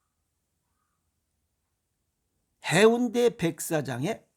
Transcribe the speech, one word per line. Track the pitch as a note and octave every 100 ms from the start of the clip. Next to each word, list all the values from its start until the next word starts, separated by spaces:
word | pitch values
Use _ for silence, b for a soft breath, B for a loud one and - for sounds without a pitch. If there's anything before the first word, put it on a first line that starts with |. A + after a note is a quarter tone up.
| _ _ _ _ _ _ _ _ _ _ _ _ _ _ _ _ _ _ _ _ _ _ _ _ _ _ -
해운대 | D#3 A3 A#3 B3 A#3+ A#3+ -
백사장에 | E3 C#3 - D#3+ C3+ B2 B2+ - _